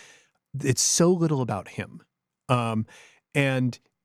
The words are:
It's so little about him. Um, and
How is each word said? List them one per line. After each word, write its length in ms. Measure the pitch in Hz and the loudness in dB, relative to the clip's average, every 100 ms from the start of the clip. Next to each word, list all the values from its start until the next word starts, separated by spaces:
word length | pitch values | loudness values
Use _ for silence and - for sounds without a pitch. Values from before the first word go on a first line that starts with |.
| - - _ _ _ 131 | -20 -20 _ _ _ -6
It's 200 | 135 123 | -2 0
so 260 | - - 170 | 0 4 4
little 320 | 180 160 139 | 4 2 0
about 280 | 120 101 - | -2 -6 -8
him. 340 | - - 87 - _ _ _ - | -10 -10 -14 -20 _ _ _ 0
Um, 380 | 123 113 110 110 - - _ _ | 0 2 -2 -4 -10 -20 _ _
and 440 | 147 139 131 127 - _ _ | 0 0 0 -2 -4 _ _